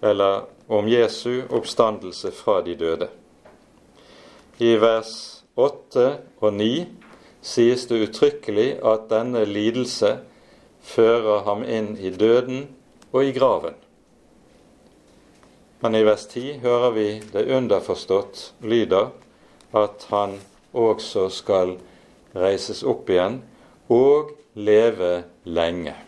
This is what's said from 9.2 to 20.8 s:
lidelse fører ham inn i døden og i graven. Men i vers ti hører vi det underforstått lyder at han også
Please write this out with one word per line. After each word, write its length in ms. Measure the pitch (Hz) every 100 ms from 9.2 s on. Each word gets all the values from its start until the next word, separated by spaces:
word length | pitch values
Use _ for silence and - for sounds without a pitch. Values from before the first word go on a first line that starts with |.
| 120 123 104
lidelse 720 | 104 107 117 123 - 104 113 - _ _ _ _ _
fører 640 | - - 113 117 110 104 98
ham 160 | 104
inn 320 | - 113 107 107
i 80 | 95
døden 560 | 92 110 120 123 131 143 - _ _ -
og 100 | 131
i 100 | 139 127
graven. 400 | 127 95 78 - _ _ _ _ _ _ _ _ _ _ _ _ _ _ _ _ _ _ _ _
Men 140 | 117 110
i 60 | 107
vers 220 | 104 -
ti 220 | - 127 143
hører 300 | 123 120 123
vi 120 | 110 107 107 107
det 160 | 101 127
underforstått 1000 | 131 123 101 - 92 - 95 101 - - _
lyder 460 | 110 117 104 92 127 - - _ _ _ _
at 300 | 113 104 - -
han 240 | 104 101 98 - _ _
også 520 | 127